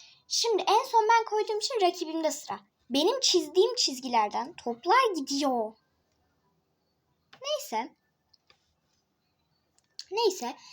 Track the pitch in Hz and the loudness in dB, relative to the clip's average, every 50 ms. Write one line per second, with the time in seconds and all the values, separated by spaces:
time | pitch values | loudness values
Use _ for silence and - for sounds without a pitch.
0 | - - - _ _ - - - - 466 427 370 - 330 392 480 539 - 466 453 | -20 -20 -20 _ _ -4 -2 0 0 2 0 0 2 2 2 2 2 2 2 4
1 | 427 427 466 466 453 453 415 427 415 453 427 427 - - 523 415 370 349 349 - | 4 6 4 4 4 2 0 -2 -2 -2 -2 -4 -4 -4 -2 0 2 0 0 0
2 | 339 311 320 330 311 302 294 - - - 202 - - _ _ _ _ - 240 277 | -6 -6 -4 -2 -2 -2 -2 -4 -8 -10 -12 -12 -12 _ _ _ _ -4 0 2
3 | 311 415 539 539 - - 370 349 311 294 311 370 427 508 494 - - 330 262 247 | 2 2 2 2 2 2 2 2 0 2 2 2 2 4 2 -2 -2 -4 -4 -6
4 | 247 254 240 226 208 202 - 220 233 320 - - - 240 233 233 - 349 466 523 | -6 -2 0 2 2 0 0 -4 -6 -6 -10 -10 -8 -8 -8 -4 0 2 4 4
5 | 523 440 359 311 269 - 277 277 294 269 247 240 214 220 214 _ _ _ _ _ | 4 2 0 -4 -6 -4 -4 -2 0 0 0 0 -2 -4 -8 _ _ _ _ _
6 | _ _ _ _ _ _ _ _ _ _ _ _ _ _ _ _ _ _ _ _ | _ _ _ _ _ _ _ _ _ _ _ _ _ _ _ _ _ _ _ _
7 | _ _ _ _ _ _ - - 523 571 605 523 - - 226 214 254 - _ _ | _ _ _ _ _ _ -20 -12 -8 -6 -6 -6 -6 -6 -6 -6 -8 -8 _ _
8 | _ _ _ _ _ _ _ _ _ _ _ _ _ _ _ _ _ _ _ _ | _ _ _ _ _ _ _ _ _ _ _ _ _ _ _ _ _ _ _ _
9 | _ _ _ _ _ _ _ _ _ _ _ _ _ _ _ _ _ _ _ - | _ _ _ _ _ _ _ _ _ _ _ _ _ _ _ _ _ _ _ -20
10 | - - 359 440 480 403 - - 240 247 285 - - - | -16 -10 -4 -2 0 0 0 -2 -6 -10 -10 -12 -18 -20